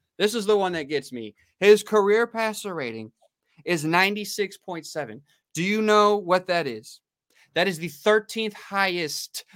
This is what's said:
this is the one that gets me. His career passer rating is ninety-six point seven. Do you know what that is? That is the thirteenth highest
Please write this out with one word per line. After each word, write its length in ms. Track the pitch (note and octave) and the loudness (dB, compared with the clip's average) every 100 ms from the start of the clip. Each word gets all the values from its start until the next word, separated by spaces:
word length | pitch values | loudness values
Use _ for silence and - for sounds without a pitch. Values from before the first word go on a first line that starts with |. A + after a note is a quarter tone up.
| _ - | _ -4
this 180 | G#3 A3+ | -2 0
is 100 | G3+ | 0
the 120 | G#3 | 2
one 160 | F#3 | 0
that 160 | E3+ C#3 | -4 -4
gets 240 | D3 - | -6 -6
me. 200 | B2 A2 - _ _ | -10 -12 -16 _ _
His 200 | G3 G#3 | 6 6
career 460 | - G#3+ G3+ G#3+ A#3 | 6 2 4 2 0
passer 480 | A3+ A3 G#3 G3+ E3 | -2 -4 -4 -8 -8
rating 340 | B2 A2 A2 _ _ _ _ _ | -8 -8 -14 _ _ _ _ _
is 220 | E3+ F3 D3+ | -4 -2 0
ninety-six 720 | F3 F#3+ G#3 G3+ - G3 - | 2 2 0 -6 -6 -8 -8
point 280 | - E3+ D3 | -14 -14 -12
seven. 360 | D#3+ B2+ A2 - _ _ | -12 -12 -14 -20 _ _
Do 100 | D#3 | -6
you 180 | F#3 G#3+ | -2 0
know 360 | G#3+ G#3 G#3 G#3 | 2 4 4 2
what 280 | F3 F3+ F3+ | 2 0 0
that 200 | E3+ C#3+ | -2 -2
is? 320 | A2 - - _ _ _ _ _ | -8 -12 -20 _ _ _ _ _
That 160 | D#3+ G3 | -2 -2
is 80 | D#3+ | -2
the 100 | E3 | -8
thirteenth 680 | - G#3+ G#3+ G#3+ A3+ A3 | -2 2 2 2 -4 -6
highest 920 | G#3 - G3 G3 F3 D#3 - - - - | -8 -6 -2 0 0 -4 -6 -10 -14 -16